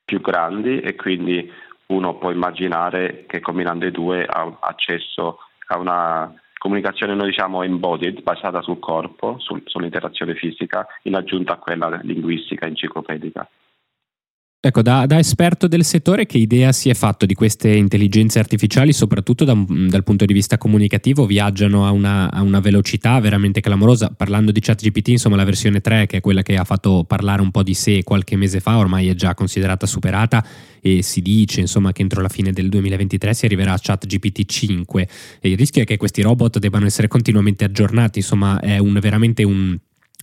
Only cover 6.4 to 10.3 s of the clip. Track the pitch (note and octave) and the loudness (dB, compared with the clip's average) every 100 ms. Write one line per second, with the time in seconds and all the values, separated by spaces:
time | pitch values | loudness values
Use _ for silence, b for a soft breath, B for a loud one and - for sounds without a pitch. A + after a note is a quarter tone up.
6.4 | _ - F#2+ G2+ G2 - G#2 G2+ G2+ F#2 | _ -12 -6 -4 -4 -6 -6 -4 -4 -4
7.4 | F#2+ F#2 F#2 F2+ F2+ E2 F2 - - E2+ | -4 -4 -4 -4 -4 -4 -6 -6 -6 -6
8.4 | G2 F2+ E2+ F2 - E2 D2+ - A2 B2+ | -6 -8 -8 -10 -6 -6 -6 -10 -10 -10
9.4 | - F2 - F2+ E2+ E2+ E2+ - E2+ | -12 -12 -10 -10 -8 -8 -10 -10 -10